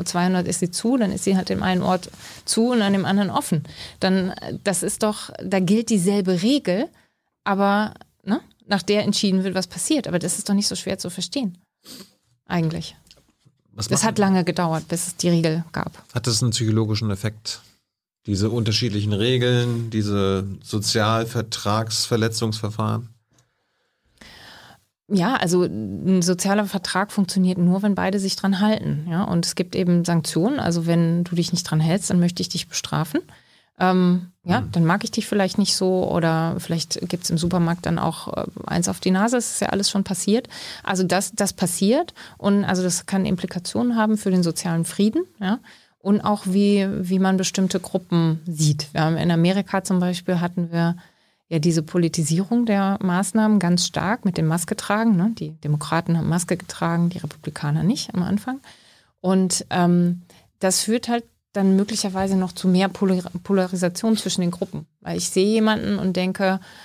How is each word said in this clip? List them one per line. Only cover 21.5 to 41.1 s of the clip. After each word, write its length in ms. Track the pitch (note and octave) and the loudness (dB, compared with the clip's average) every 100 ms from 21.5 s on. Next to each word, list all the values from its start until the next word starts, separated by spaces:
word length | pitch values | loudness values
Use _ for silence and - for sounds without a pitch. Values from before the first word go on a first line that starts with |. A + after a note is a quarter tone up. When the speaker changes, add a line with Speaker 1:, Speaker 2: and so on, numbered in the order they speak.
| - G2+ G#2+ A2 - - A2+ A2 A2 A2+ G#2+ G#2 G#2+ G#2+ A2+ B2 _ _ _ _ _ _ _ _ _ _ _ - - - - - - _ _ - | -4 -2 -2 -2 -4 -2 0 0 -2 -4 -4 -6 -4 -2 -4 -8 _ _ _ _ _ _ _ _ _ _ _ -20 -20 -20 -20 -20 -20 _ _ -2
Speaker 1:
Ja, 280 | G3 F3+ C4 | 0 2 0
also 260 | F3 F3+ | 2 2
ein 580 | E3+ G2+ F#3 G2 F#3 F#3 | 2 -2 -6 -2 2 2
sozialer 440 | F3 F3+ G3 G#3 G3+ | 2 0 2 0 0
Vertrag 460 | F#3 - F#3 G#3 | -4 -2 -2 0
funktioniert 460 | - F#3 F#3+ F#3 F#3 | 0 0 2 2 4
nur, 240 | F3 F#3+ | 2 4
wenn 120 | G#3 | 2
beide 240 | F#3 F#3 G3+ | 0 0 0
sich 160 | F#3+ | -2
dran 240 | - G3 F#3 | -2 0 2
halten. 460 | G#3+ G#3+ D3+ D3 E3 | 2 2 -2 -4 -2
Ja? 140 | E3 | -2
Und 240 | - E3+ E3 | 0 0 0
es 80 | |
gibt 220 | - F3+ F#3+ | -2 -2 0
eben 280 | F3+ F3 | 2 2
Sanktionen. 540 | E3+ E3 - D#3+ G#3 D4 | 4 0 0 0 0 0
Also 280 | F3 E3+ E3+ | 0 0 2
wenn 360 | E3+ E3 E3+ | 2 2 2
du 140 | F3 F3 | 0 -2
dich 160 | E3+ | -2
nicht 100 | F3 | -4
dran 160 | - D#3 | -2 0
hältst, 300 | D#3+ G3+ - | 2 0 2
dann 80 | F3+ | 2
möchte 240 | F3 F3 | 2 0
ich 60 | F3+ | -6
dich 180 | E3+ - | -6 -8
bestrafen. 520 | - - D3 D#3+ E4 - - _ _ _ - | -10 -4 -4 -2 -4 -6 -16 _ _ _ -2
Ähm, 540 | F#3 F#3 F3+ F3+ F3 _ | 2 4 4 2 -2 _
ja, 160 | F3 E3+ | -2 -2
Speaker 2:
Hm. 100 | E3 | 0
Speaker 1:
dann 120 | E3+ E3 | 2 2
mag 180 | G3+ | 2
ich 60 | - | 0
dich 140 | - - | -4 -2
vielleicht 300 | G#3 F#3 - | 0 0 0
nicht 180 | G3 - | 0 0
so 340 | F#3 F#3 F#3+ | 0 2 0
oder 460 | E3+ E3 D#3+ E3 E3+ | 0 0 0 -2 -4
vielleicht 400 | - E3 - - F3 | -4 -4 -4 -8 -6
gibt's 220 | F3 - | -6 -2
im 80 | E3 | -2
Supermarkt 460 | E3+ F3+ E3+ F3 E3 | 0 0 0 0 -2
dann 120 | E3 | -2
auch, 360 | E3 - - - | -2 -4 -8 -8
äh, 100 | - - - | -8 -10 -4
eins 220 | - F3+ | -2 -2
auf 100 | F#3 | -2
die 100 | F#3+ | 0
Nase. 240 | F#3 A3+ B3 | 2 2 0
Das 160 | A3+ | -2
ist 80 | - | -4
ja 80 | - | -2
alles 220 | G3 G3+ | 0 0
schon 120 | G3 | 0
passiert. 460 | G3 - - A3+ - - - - | -2 -2 0 0 -2 -12 -14 -8
Also 220 | - F#3 | -4 -2
das, 280 | F3+ | 2